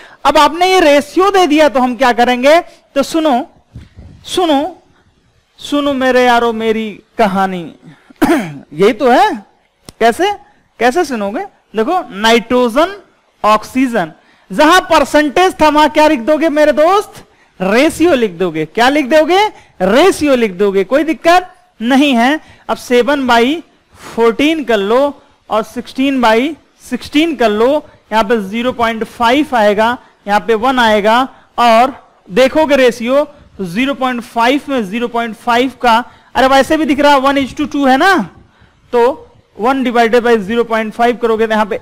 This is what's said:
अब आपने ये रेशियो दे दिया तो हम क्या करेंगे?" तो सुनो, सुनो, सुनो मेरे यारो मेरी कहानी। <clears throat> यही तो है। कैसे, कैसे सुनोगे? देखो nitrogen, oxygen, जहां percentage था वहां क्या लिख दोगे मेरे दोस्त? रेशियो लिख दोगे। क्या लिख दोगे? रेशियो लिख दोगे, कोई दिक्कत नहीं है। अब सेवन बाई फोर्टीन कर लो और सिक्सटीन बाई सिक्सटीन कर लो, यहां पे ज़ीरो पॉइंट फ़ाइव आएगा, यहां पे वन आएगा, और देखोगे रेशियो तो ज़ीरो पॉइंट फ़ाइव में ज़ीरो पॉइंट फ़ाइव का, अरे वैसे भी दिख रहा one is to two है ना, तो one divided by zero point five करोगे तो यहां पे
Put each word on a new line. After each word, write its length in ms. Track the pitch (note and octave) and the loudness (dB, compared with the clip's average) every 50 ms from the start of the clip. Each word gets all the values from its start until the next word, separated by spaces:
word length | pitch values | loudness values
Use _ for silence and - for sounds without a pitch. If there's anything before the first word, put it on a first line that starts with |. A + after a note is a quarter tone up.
| - - - - - | -20 -20 -12 -4 -2
अब 120 | C#4 D4 D#4 | 2 4 4
आपने 340 | D4 D4 D4 E4+ F4+ F#4 F#4 | 4 2 2 0 0 2 4
ये 60 | F#4 | 4
रेशियो 520 | E4+ D4 C#4+ D4 C#4 - - E4 F#4+ G4+ | 4 4 4 2 2 0 0 0 0 2
दे 160 | G4 G4 F4+ C#4+ | 2 2 2 2
दिया 220 | D4 D4+ D4+ C#4+ | 2 2 2 2
तो 100 | G#3 C4+ | 2 0
हम 160 | B3 B3+ B3 | -2 -2 -2
क्या 180 | G3+ C4+ B3 A#3+ | -2 0 0 0
करेंगे?" 460 | A#3 A#3+ A#3+ B3 B3 B3 C#4 D#4 E4+ E4+ - - _ _ _ - | 2 0 0 0 0 2 2 4 2 2 -2 -10 _ _ _ -4
तो 80 | C#4+ C4+ | -4 -4
सुनो, 480 | - - E4 D#4 D#4 C4 A#3+ - - _ _ _ _ - - - - _ - - - - - - | -2 -2 -2 0 0 0 -2 -2 -6 _ _ _ _ -20 -20 -20 -20 _ -20 -20 -20 -20 -20 -18
सुनो, 580 | - - - F#4 E4 D4 C4+ D4 F#4 E4+ - _ _ _ _ _ _ _ _ _ _ _ _ _ _ _ - | -10 -4 -2 0 0 0 0 -2 -4 -8 -12 _ _ _ _ _ _ _ _ _ _ _ _ _ _ _ -20
सुनो 340 | - - C#4+ C#4+ C#4+ C#4+ C#4+ | -12 -6 -4 -4 -2 -2 -2
मेरे 320 | B3+ C4 C4 B3+ B3+ B3 | -2 0 0 2 2 2
यारो 280 | B3 A#3+ A#3 A#3+ A#3 A3+ | 2 2 2 0 -2 -2
मेरी 460 | A3 A3 A3+ A3 A3 A3 G#3+ F#3 - - _ _ - | -4 -2 -2 -2 -4 -4 -8 -10 -14 -20 _ _ -2
कहानी। 580 | A3+ G#3 F#3 G3 F#3+ F#3+ F#3+ F3+ E3+ C3 - _ - - D3+ _ _ _ - - | -2 0 0 0 -2 -2 -4 -6 -10 -12 -16 _ -20 -20 -20 _ _ _ -8 -4
<clears throat> 80 | - C#4 E4+ D4 G#3 E3 C#3+ C#3 - - - | 0 0 0 0 -2 -6 -10 -14 -18 -12 -4
यही 200 | D3+ F#3+ G#3+ C4 | 0 0 0 0
तो 160 | - D4 B3 | 0 0 2
है। 260 | A#3+ D#4 G4 G#4+ E4+ G#3+ G3+ _ _ _ _ _ _ _ _ - - - | 2 2 2 2 0 -4 -10 _ _ _ _ _ _ _ _ -18 -6 -2
कैसे, 320 | A3 A#3 A3+ - F4 G#4 G#4 G4 - _ _ _ _ _ _ - | 0 0 0 0 -2 -4 -4 -6 -10 _ _ _ _ _ _ -4
कैसे 260 | A3+ B3 B3 F4 F4+ | -2 -2 0 0 -2
सुनोगे? 400 | C#4 C4 A3+ G3+ G3 G#3 D#4 G4+ G4 _ _ _ _ - | -4 -4 -6 -6 -6 -8 -8 -10 -12 _ _ _ _ -6
देखो 400 | G3+ A3 B3 F4+ F#4 - - F3 | -4 -2 -2 -2 -4 -6 -8 -8
nitrogen, 840 | F#3+ G#3+ A3+ A#3 A#3+ - - B3+ B3 B3 A#3+ G#3+ C4+ D#4+ F#4 G4+ G4+ - _ _ _ _ _ _ _ - | -4 0 2 2 0 0 0 0 0 0 0 0 0 -2 -2 -2 -8 -18 _ _ _ _ _ _ _ -2
oxygen, 680 | G#3 G#3+ G#3+ G#3+ - - C4 C4+ B3+ A#3 A3 E3+ D#3 D#3+ _ _ _ _ _ _ - | 0 0 0 -2 -4 -4 -2 -2 -2 -2 -4 -4 -6 -8 _ _ _ _ _ _ -8
जहां 300 | F#3+ G3 D4+ D4+ F4 F#4 | -2 0 2 4 4 2
percentage 720 | F4+ F4+ E4 D#4 C#4 - - D4 D4+ D4 A3+ F4+ F4+ F#4+ D4+ - | 2 2 2 0 2 2 2 0 0 0 0 0 0 0 0 2
था 80 | D#4 D4+ | 0 2
वहां 200 | C#4+ D4 D4+ C#4+ | 4 4 2 2
क्या 180 | D4 D#4 D4+ D4+ | 2 2 2 2
लिख 120 | D#4 B3 | 2 0
दोगे 300 | C4+ D#4 D4+ D4+ D#4 E4 | 0 -2 0 0 0 0
मेरे 220 | D4 D4+ D4+ D4+ | 0 2 2 2
दोस्त? 540 | C#4+ A#3 D4+ E4+ F#4+ G#4 G4+ - - - - _ _ _ _ _ _ - | 2 2 2 2 2 0 -2 -4 -10 -20 -20 _ _ _ _ _ _ -6
रेशियो 520 | F#3 F#3+ G3+ A#3+ C#4+ D#4+ - - D#4 F4 D#4 | -4 -2 0 2 2 0 0 0 0 2 2
लिख 180 | B3+ A#3 G#3+ | 2 0 -2
दोगे। 340 | E3+ E3 F#3+ F3+ D#3 D#3+ D#3 | -2 -2 -4 -4 -4 -4 -6
क्या 240 | D3+ - A3 A#3 B3+ | -6 -2 0 0 2
लिख 160 | C#4+ D4+ D4 | 2 0 0
दोगे? 420 | A#3 D#4 D#4 D#4 C#4+ F4 F#4+ G#4+ G#4+ - - - _ _ - | 2 2 2 2 2 2 0 0 0 -4 -8 -20 _ _ -4
रेशियो 540 | F#3 F#3+ G3+ C4 E4 G4 - - D4+ D4 C4+ | -2 0 2 4 4 2 2 0 0 0 0
लिख 160 | B3 A#3 G#3+ | 0 0 -2
दोगे, 320 | F3+ F3 G#3 G3+ F#3+ G3 F#3+ | -2 -2 -2 -2 0 -2 -2
कोई 200 | F#3 B3 C#4+ D#4+ | 0 0 -2 0
दिक्कत 500 | D4+ D#4+ A3+ - E4 E4+ F4+ F4+ - - _ _ _ _ - | -2 -4 -4 0 2 2 2 0 -2 -10 _ _ _ _ -8
नहीं 320 | A3 A#3+ C#4 C4 D4+ D4 C4 | -4 0 2 2 2 2 2
है। 260 | A#3 A#3 B3+ D4+ D#4+ - - - _ _ - | 2 0 0 0 -2 -6 -12 -20 _ _ -8
अब 80 | A3 - | -8 -8
सेवन 500 | - - B3 B3 A#3+ A#3 D4 C#4+ C4+ B3 | -4 -2 0 0 2 0 0 -2 0 0
बाई 360 | A#3+ A#3 A#3 B3+ D4+ E4+ - _ _ _ _ _ _ - - - - | 0 2 2 0 -2 -4 -8 _ _ _ _ _ _ -20 -20 -10 -4
फोर्टीन 480 | - A3+ A#3 A3+ - C#4 D4+ E4 D#4+ C4+ | 0 0 0 0 0 0 -2 -2 -2 -4
कर 140 | G#3 A#3 G#3 | -2 -2 -2
लो 440 | G3 G3 A3+ B3+ C#4 C#4+ C#4 - _ _ _ _ _ - | -2 0 0 0 0 -2 -4 -8 _ _ _ _ _ -6
और 140 | G3 G#3+ A3+ | -4 -4 -4
सिक्सटीन 580 | - - B3 - - - - C4 C#4 C#4 C4 | -6 -8 -14 -14 -10 -6 -4 -2 -2 0 0
बाई 340 | A#3 A3+ A3 A3+ B3+ D#4 D#4 - _ _ _ _ - - | 2 2 2 2 0 -2 -4 -8 _ _ _ _ -14 -10
सिक्सटीन 460 | B3+ A3+ - - - D4 D#4 E4+ D4+ | -10 -10 -8 -4 -2 0 0 0 0
कर 140 | A3 B3 A3 | 0 -2 0
लो, 400 | G#3 G#3 A3+ B3+ C#4+ D4+ - - - _ _ - | 0 2 0 0 0 0 -4 -8 -18 _ _ -4
यहां 120 | G#3+ A3 A3+ | -2 -2 0
पे 180 | G3 B3 A3+ | 0 0 -2
ज़ीरो 300 | G3 F#3 G3+ A#3 A#3+ B3+ | -2 -4 -6 -6 -4 -4
पॉइंट 320 | A#3+ - A#3 A3+ A#3 A3 A3 | -4 -2 -2 -4 -4 -4 -8
फ़ाइव 520 | - - - A#3+ A3+ B3 D4 D4+ - B3+ | -8 -6 -2 0 0 2 0 0 0 0
आएगा, 420 | A#3 G#3 G#3 G#3 F#3+ A3 A#3 B3 B3 - _ _ _ - G3+ | 0 2 2 2 2 0 0 -2 -4 -8 _ _ _ -6 -2
यहां 120 | G3+ G#3 | -2 -2
पे 140 | F3+ G3 A3+ | 0 0 -2
वन 260 | G#3+ G#3+ C4 C4+ B3+ | 0 0 0 0 2
आएगा, 480 | A#3+ A3 G#3+ G#3+ F#3+ G#3+ A3 B3 C4+ B3+ - _ _ _ _ - | 2 2 2 2 2 2 2 0 0 -2 -6 _ _ _ _ 0
और 540 | A#3+ A#3+ A3+ A3+ B3 C4+ C4 - - _ _ _ _ - | 2 4 4 4 4 2 0 -6 -18 _ _ _ _ -6
देखोगे 440 | F3+ G3+ B3+ C4 - D4+ D#4 B3+ C#4+ | 0 2 2 2 2 2 0 2 2
रेशियो 480 | C4+ C4 B3 - - A3+ A#3 C4 C#4+ D4+ D4 - - - _ _ - | 4 4 2 2 0 -2 -2 0 0 0 -2 -6 -18 -20 _ _ -12
तो 80 | G3 | -12
ज़ीरो 280 | F3 E3 G#3 C4 C4+ C#4 | -8 -4 -4 -4 -4 -4
पॉइंट 280 | - C4 B3+ B3 A#3+ | -4 -4 -4 -4 -6
फ़ाइव 400 | G#3+ - - A#3 A3+ A#3+ C4+ D4 - - | -10 -8 -4 -2 0 0 0 0 -2 -4
में 140 | C#4 B3+ A3 | -6 -6 -6
ज़ीरो 240 | F3+ F#3+ A#3+ A#3+ A#3 | -6 -6 -6 -6 -6
पॉइंट 280 | A#3+ A#3 A#3 A#3 G#3 | -6 -6 -6 -6 -8
फ़ाइव 360 | - - A#3+ A#3 A#3+ B3+ C4+ - - | -8 -4 -2 0 0 0 -2 -4 -2
का, 220 | - A#3+ A3+ A3+ B3 - - _ _ _ - | 0 2 2 2 0 -4 -12 _ _ _ -2
अरे 120 | - B3+ C4 | 0 0 2
वैसे 300 | C4 C4+ C4 - D#4+ D4+ | 4 2 2 2 0 0
भी 80 | D#4+ | 0
दिख 140 | C#4 D4+ A#3+ | 0 0 2
रहा 160 | D4 C#4+ D4 | 2 4 4
one 220 | C#4 C4 C#4 C#4 C#4 | 2 2 0 0 -2
is 180 | C#4 A#3+ - | -2 -4 -6
to 120 | - D4+ - | -8 -8 -6
two 220 | - D4 C#4 C4+ | -4 -2 0 2
है 80 | B3+ C4+ | 2 2
ना, 320 | E4 G4 F#4+ D#4+ G3 D#3 - - - _ _ _ _ _ _ _ _ _ | 4 2 2 2 0 -4 -10 -20 -20 _ _ _ _ _ _ _ _ _
तो 360 | - A#3+ A#3 B3 D4 - - - _ _ _ _ _ - | -2 0 2 0 0 -2 -10 -20 _ _ _ _ _ -6
one 220 | G3 A#3+ C4+ C4+ B3+ B3+ | -2 -2 -2 -2 -2 -2
divided 340 | A3+ A#3+ A#3 A3+ G#3 B3 | 0 0 2 2 2 2
by 160 | G#3+ A#3+ A#3 A3+ G3 F3+ | 2 2 0 0 0 -2
zero 160 | A#3 A#3 A#3 | -2 -2 -2
point 320 | A#3 A3+ A3 A3 G#3+ G#3 - | -2 -2 -4 -4 -4 -4 -2
five 220 | A#3+ A#3+ B3 G3 | 0 0 0 0
करोगे 260 | - A3+ A3+ G#3+ A3+ A3 | -2 -2 -2 -2 -2 -2
तो 60 | A3 | 0
यहां 120 | G#3+ A3 | -2 -2
पे 160 | G3 A3+ - | -2 -4 -6